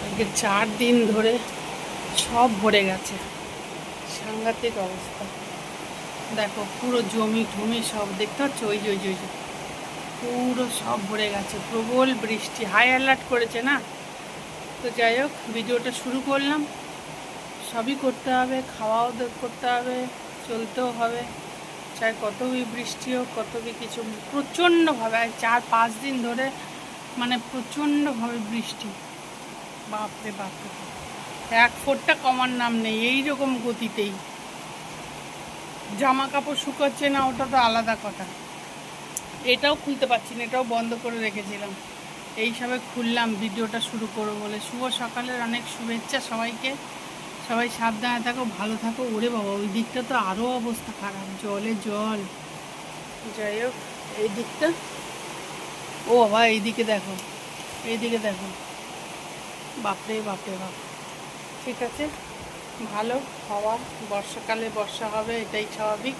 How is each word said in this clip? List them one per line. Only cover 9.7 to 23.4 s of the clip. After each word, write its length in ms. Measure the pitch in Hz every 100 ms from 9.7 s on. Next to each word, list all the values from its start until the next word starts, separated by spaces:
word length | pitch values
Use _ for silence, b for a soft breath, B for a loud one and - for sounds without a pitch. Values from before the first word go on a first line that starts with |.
| - - - - -
পুরো 460 | 240 247 254 240 247 -
সব 180 | 226 233 196
ভরে 180 | 214 208 202
গেছে। 200 | 190 202 196
প্রবল 400 | 226 226 247 262 254
বৃষ্টি, 380 | 214 220 - - 214
হাই 140 | 202 247
অ্যালার্ট 300 | 254 269 262 -
করেছে 280 | 247 226 233 254
না। 60 | 277 - - - - - - - - - -
তো 80 | 247 233
যাই 180 | 233 240
হোক, 100 | 294 - - 226
ভিডিওটা 360 | 214 240 247 247
শুরু 180 | 254 262 269
করলাম। 320 | 277 277 302 294 - - - - - - - - - -
সবই 260 | 233 226 269 277
করতে 240 | 247 262 254
হবে, 180 | 254 262 262
খাওয়াও 360 | - 214 220 240 233
দে-, 180 | 247 -
করতে 240 | 247 - 247 247
হবে, 220 | 247 254 254 - - - -
চলতেও 420 | 226 220 - 247 233
হবে, 220 | 233 240 240 - - - - - - -
চাই 140 | 226 220
কত 160 | 214 196 254
বি 100 | 254 240 233
বৃষ্টি 340 | 240 - 254 254
হোক, 100 | 247
কত 160 | 233